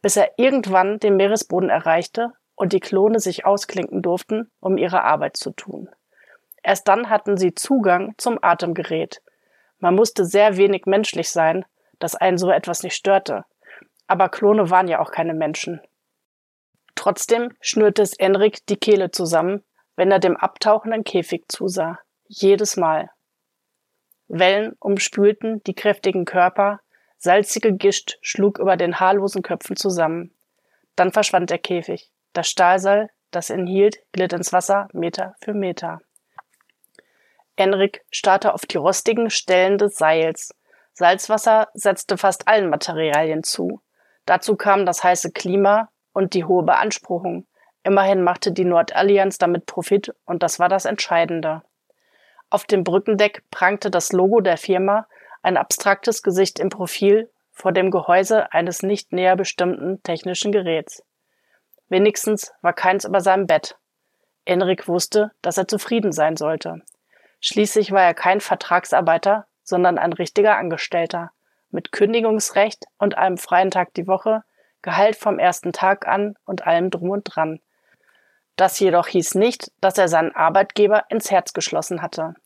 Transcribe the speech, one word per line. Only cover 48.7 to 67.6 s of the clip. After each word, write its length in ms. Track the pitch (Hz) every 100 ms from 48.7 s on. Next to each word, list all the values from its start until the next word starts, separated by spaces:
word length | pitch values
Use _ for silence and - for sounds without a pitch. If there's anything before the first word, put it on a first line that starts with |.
| 170 170 - 202 202 190 -
damit 260 | 175 175
Profit 500 | - - 170 202 - - -
und 160 | 175
das 160 | 175 -
war 100 | 175
das 160 | 190
Entscheidende. 800 | 143 208 - 170 170 165 160 160 _ _ _ _ _ _ _ _ _
Auf 140 | 202 -
dem 180 | 202
Brückendeck 580 | 180 180 - 208 208 - _
prangte 400 | - 185 202 208
das 220 | 180 -
Logo 280 | 185 185 226
der 180 | 190 165
Firma, 480 | - 180 190 208 220 _ - -
ein 140 | - 185
abstraktes 640 | - - - 196 - 220
Gesicht 380 | - 180 190 -
im 80 | 190
Profil, 600 | 214 180 - 196 214 226 _ _
vor 220 | _ 190
dem 180 | 185 185
Gehäuse 640 | 185 - 180 196 220 -
eines 300 | 165 170 180
nicht 300 | 190 202 -
näher 240 | 180 185 185
bestimmten 680 | 185 - 180 - 160 196
technischen 500 | - 165 185 180 208
Geräts. 500 | 208 180 160 147 - _ _ _ _ _ _ _ _ _
Wenigstens 640 | 185 208 208 - 214 - _
war 140 | 175
keins 300 | 165 180 190
über 160 | - 190
seinem 260 | 185 190 190
Bett. 320 | 156 - - _ _ _ _ _ _
Enrik 440 | - 180 185 185 -
wusste, 440 | 175 - 214 214 _
dass 160 | - 175
er 80 | 185
zufrieden 460 | 208 - 233 208
sein 240 | 156 156 160
sollte. 460 | 151 160 170 165 _ _ _ _ _ _
Schließlich 500 | - -